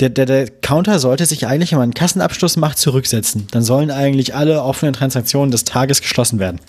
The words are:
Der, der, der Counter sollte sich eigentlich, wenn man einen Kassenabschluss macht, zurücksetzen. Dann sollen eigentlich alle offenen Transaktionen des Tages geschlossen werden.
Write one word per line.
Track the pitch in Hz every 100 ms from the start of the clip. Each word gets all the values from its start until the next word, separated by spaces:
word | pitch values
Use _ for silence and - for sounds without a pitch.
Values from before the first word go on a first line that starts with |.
Der, | 131
der, | 120
der | 127 135 120
Counter | - - 151 185 196
sollte | 127 135 165
sich | 147 110
eigentlich, | 143 175
wenn | 151
man |
einen | 120
Kassenabschluss | - 175 190 180 - 175 160
macht, | 151 -
zurücksetzen. | 147 131 - 113 101 107 101
Dann | 120
sollen | 113 131 151
eigentlich | 139 139 135 127
alle | 139 151 151
offenen | 131 139 151
Transaktionen | 131 135 127 113 139 139
des | 120
Tages | - 123 135 139
geschlossen | - - 117 110
werden. | 92 85